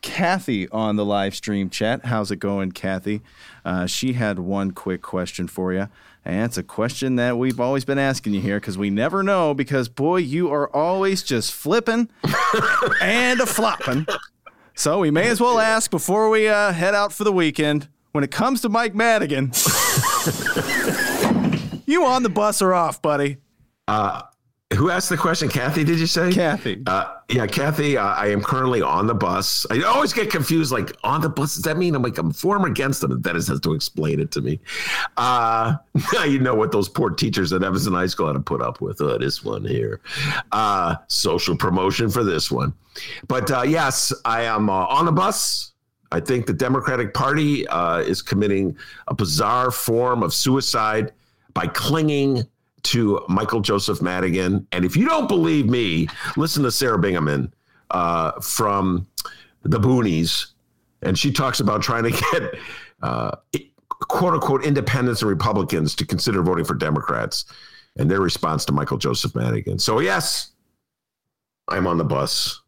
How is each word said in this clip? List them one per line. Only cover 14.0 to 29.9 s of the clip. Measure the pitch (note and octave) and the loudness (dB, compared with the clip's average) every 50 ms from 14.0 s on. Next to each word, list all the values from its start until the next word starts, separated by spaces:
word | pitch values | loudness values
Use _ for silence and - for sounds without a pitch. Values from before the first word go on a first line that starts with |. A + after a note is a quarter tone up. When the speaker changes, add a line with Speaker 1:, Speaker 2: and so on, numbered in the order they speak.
| D#3 - G3+ - - - _ _ _ - _ _ _ _ _ | -2 -2 -4 -6 -6 -14 _ _ _ -20 _ _ _ _ _
Speaker 1:
So | - - D3+ D#3 G3+ | -2 0 0 2 2
we | F#3+ D#3 | 2 2
may | D3 D#3+ F#3+ A#3+ | 2 2 2 2
as | A#3+ F#3+ | 2 2
well | A#3+ B3 A#3+ A3+ | 2 4 4 4
ask | A3 A3 A3 A3 A3 - | 4 4 2 2 0 0
before | - E3 - - F#3 G#3+ A3 A3 | -2 -2 0 0 2 2 4 4
we, | A3 A3 G#3+ G#3+ | 4 4 4 4
uh, | G#3+ G#3 G#3 G3+ F3+ | 4 4 2 2 2
head | E3 F3 F#3+ G#3 | 2 0 2 2
out | G3+ G3+ G3+ | 2 0 0
for | - - G#3 | -2 0 0
the | G#3+ G3 | 2 4
weekend. | F#3 E3+ D#3 - - D3+ D3+ D3 D3+ C#3+ - _ _ _ _ | 4 2 2 2 0 0 2 2 0 -2 -6 _ _ _ _
When | _ D3+ C#3 | _ -2 -2
it | C3+ | -2
comes | - - A3 B3 C#4 A#3+ | 0 0 0 2 2 0
to | - A#3 | 0 0
Mike | G3+ A3+ A#3+ A3+ F3+ | 0 0 0 0 0
Madigan, | G#3 A3+ A#3 A3+ G#3+ F3+ D3 D3 C3+ C3+ B2+ A#2+ | 2 2 4 4 4 2 0 0 0 0 0 0
<laughs> | - - - - - - - - - - C6 C6+ C6+ - - - - - - G#5+ A5 - - B5+ C6 - - - - - G#5 G#5+ - - - - - - - - - - - - - - | 0 2 2 2 2 2 2 2 2 2 2 0 0 0 -2 -2 -2 -2 -2 -2 -2 -2 0 0 0 0 0 0 0 -2 -2 0 0 0 2 2 2 2 0 0 -2 -4 -6 -10 -8 -2
you | - D4 F4+ E4+ | 0 2 2 4
on | C4 B3+ C4 B3 | 4 2 2 2
the | A#3+ | 0
bus | E3+ G#3 G#3 G#3+ G3+ - | 0 2 0 2 2 2
or | G3 F#3 F#3 | 2 2 4
off, | F3 E3+ D3+ B2+ - | 2 2 0 -2 -2
buddy? | - D#3 D3 C#3+ C#3+ C#3+ C#3+ C3+ _ _ _ _ _ _ _ _ _ - | 0 0 2 2 0 -2 -2 -6 _ _ _ _ _ _ _ _ _ -2
Speaker 2:
Uh, | G#2+ G#2+ G#2 G2 - - - - _ _ _ _ _ _ _ _ A2+ | 0 0 0 0 -2 -4 -10 -16 _ _ _ _ _ _ _ _ 0
who | G2 C3+ F3+ | 2 2 2
asked | F3 F3+ F#3+ - | 2 0 0 -2
the | F3+ D3+ | -2 0
question? | D#3 E3+ E3 - D#3 B2+ | 0 0 0 0 0 -2
Kathy, | - C#3 B2 B2+ D3 E3 D#3 | 0 0 0 0 0 2 2
did | D3 E3+ E3 | 2 2 2
you | E3 D#3+ | 2 0
say? | - E3+ E3 F3+ | 2 2 2 2
Speaker 1:
Kathy. | F#3 F#3 F3+ D#3+ C3 G#2 - A#2 F#2 G2 C3 - | 2 2 2 2 0 0 -2 -6 -6 -4 -2 -2
Speaker 2:
Uh, | F#2 G2 - - - - _ - | 0 0 0 -2 -8 -14 _ -2
yeah, | A2+ B2 A2+ | 0 0 0
Kathy, | G2+ - - C#3+ D3 D3+ D3+ D3 D3 C#3+ A#2+ | 0 0 0 0 0 0 0 0 2 2 2
uh, | G2+ | 2
I | G2+ G2+ - G#2 G#2 | 0 0 0 0 0
am | G#2 G2+ | 0 0
currently | G2+ - - B2+ C3 C3 B2 A2+ | 0 0 0 2 2 2 2 2
on | D#2 C2 D2 F2 G2 A2 | 2 2 2 2 2 2
the | A#2 | 2
bus. | G2 - F2 F2 F#2 G2+ - - - - - | 2 0 0 0 0 0 0 -2 -2 -2 0
I | G#2+ A#2+ E3+ | 0 0 2
always | G3+ | 4